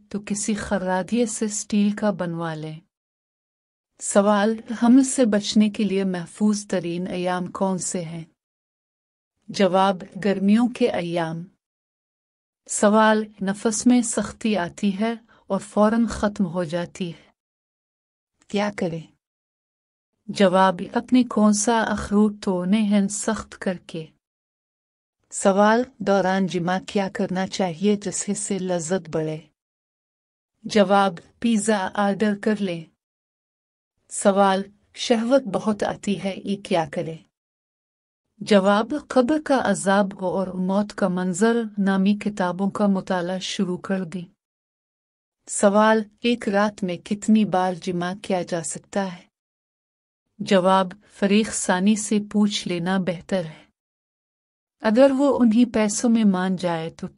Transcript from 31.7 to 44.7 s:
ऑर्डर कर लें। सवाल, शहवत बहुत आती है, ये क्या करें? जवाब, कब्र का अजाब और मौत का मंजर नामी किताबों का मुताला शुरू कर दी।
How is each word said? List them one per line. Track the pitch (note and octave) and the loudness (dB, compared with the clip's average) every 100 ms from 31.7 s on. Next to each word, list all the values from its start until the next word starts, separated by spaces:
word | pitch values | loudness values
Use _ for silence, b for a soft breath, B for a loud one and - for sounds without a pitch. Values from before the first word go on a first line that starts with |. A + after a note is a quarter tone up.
| G#3+ F#3 - | -2 -2 -2
ऑर्डर | G3+ F#3+ G#3+ G3+ | -2 0 -2 -2
कर | A3 G#3 | -2 -2
लें। | G3 E3+ D#3+ _ _ _ _ _ _ _ _ _ _ _ - | -4 -6 -12 _ _ _ _ _ _ _ _ _ _ _ -14
सवाल, | - G3+ G3 G3 F#3+ G3 _ _ - | -2 2 4 4 2 -2 _ _ -6
शहवत | - A3+ A#3 C#4 C4 | 0 0 2 2 2
बहुत | F3+ G#3 G#3 | -4 -2 -2
आती | - D#3 - | -4 -4 -4
है, | F#3 F#3+ F#3 | -4 -4 -6
ये | - G3 | -6 -6
क्या | - F3+ D#3 | -2 0 0
करें? | F3+ D#3+ D#3+ _ _ _ _ _ _ _ _ _ _ _ - | -4 -8 -10 _ _ _ _ _ _ _ _ _ _ _ -10
जवाब, | G#3 G3+ F#3+ G3+ A3+ D4+ - | 2 4 4 2 0 -6 -2
कब्र | - A#3+ D4+ | 0 2 0
का | D4+ C4 | 0 0
अजाब | - F#3 F3+ G3 G3 - | 0 0 2 2 0 -2
और | F#3 F#3 F#3 F#3 | -4 -4 -4 -4
मौत | F#3 F#3+ G#3 | -2 -2 -2
का | - G3 | -2 -2
मंजर | F3+ F#3 F3 A3+ A#3 A3 G#3 | -2 -2 0 2 0 -2 -2
नामी | G3 G3 F#3+ | 0 2 2
किताबों | G#3 G#3+ G#3 F3+ F3 G3 | 0 -2 -4 -4 -2 -4
का | - G#3 | 0 0
मुताला | F#3+ F#3 F#3 F3 F#3 | 0 0 -2 -2 -6
शुरू | F#3+ - F3+ F3+ | -6 -4 -4 -4
कर | - F#3+ | -4 -4
दी। | F3 F3+ E3+ _ _ _ _ | -4 -10 -12 _ _ _ _